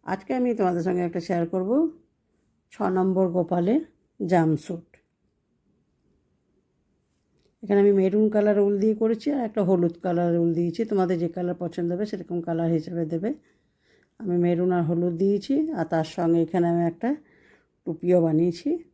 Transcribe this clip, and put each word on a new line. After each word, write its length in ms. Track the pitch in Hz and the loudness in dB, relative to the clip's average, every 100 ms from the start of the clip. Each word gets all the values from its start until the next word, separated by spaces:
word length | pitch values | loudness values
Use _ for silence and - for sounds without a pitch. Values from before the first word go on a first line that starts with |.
| - | -8
আজকে 260 | - - 262 | -8 -4 -2
আমি 100 | 247 220 | 0 2
তোমাদের 240 | 185 175 170 | 0 2 0
সঙ্গে 180 | 180 175 | 0 -2
একটা 160 | 175 170 | -4 -4
শেয়ার 160 | 175 170 | -2 0
করব 160 | 185 185 262 320 - _ _ _ _ _ _ _ | -2 0 2 0 -4 _ _ _ _ _ _ _
ছ 20 | - 196 185 | -4 -2 2
নম্বর 280 | 185 185 185 175 | 2 2 2 0
গোপালের 460 | 170 180 175 269 320 _ _ _ | 0 0 2 0 -2 _ _ _
জাম্পস্যুট। 680 | 180 175 160 151 - 170 - _ _ _ _ _ _ _ _ _ _ _ _ _ _ _ _ _ _ _ _ _ _ _ _ _ _ _ | 0 2 4 0 -4 -12 -12 _ _ _ _ _ _ _ _ _ _ _ _ _ _ _ _ _ _ _ _ _ _ _ _ _ _ _
এখানে 160 | 196 202 | 0 4
আমি 120 | 202 196 | 6 6
মেরুন 260 | 190 202 214 | 4 4 2
কালার 280 | 214 208 208 202 | 4 2 2 2
উল 100 | 202 | 2
দিয়ে 120 | 220 214 | 0 2
করেছি 260 | 220 226 285 285 | 0 0 -2 -4
আর 60 | 226 | -4
একটা 160 | 214 185 | -2 2
হলুদ 280 | 190 175 170 | 2 2 -2
কালার 300 | 185 170 175 170 | -4 0 0 2
উল 100 | 170 165 | 0 0
দিয়েছি, 240 | 170 170 226 | -2 -4 -2
তোমাদের 240 | 202 180 180 | 0 0 0
যে 100 | 170 175 | -4 -4
কালার 220 | 180 180 | -6 -6
পছন্দ 260 | 175 175 170 | -8 -6 -4
হবে 140 | 175 208 | -4 -6
সেরকম 260 | 202 170 175 170 | -8 -8 -8 -4
কালার 220 | 165 165 165 | -2 0 -2
হিসেবে 260 | 160 170 160 | -2 -6 -4
দেবে। 180 | 165 202 302 _ _ _ _ _ _ _ _ | -4 -4 -6 _ _ _ _ _ _ _ _
আমি 160 | 208 175 175 | -4 0 2
মেরুন 260 | 175 180 180 | 2 0 0
আর 60 | 165 | 0
হলুদ 260 | 170 175 165 | 0 -2 0
দিয়েছি 340 | 196 202 - 277 311 254 | 0 0 0 -2 -2 -4
আর 80 | 160 | -2
তার 160 | 165 160 - | -2 -2 -2
সঙ্গে 240 | 170 170 165 | 0 2 0
এখানে 200 | 185 170 | 0 0
আমি 100 | 170 170 | 2 0
একটা 180 | 170 233 294 _ _ _ _ _ _ - | -2 -4 -4 _ _ _ _ _ _ -10
টুপিও 300 | 160 175 180 165 | -6 2 4 4
বানিয়েছি। 440 | 160 175 170 294 330 - | 2 2 0 -4 -6 -8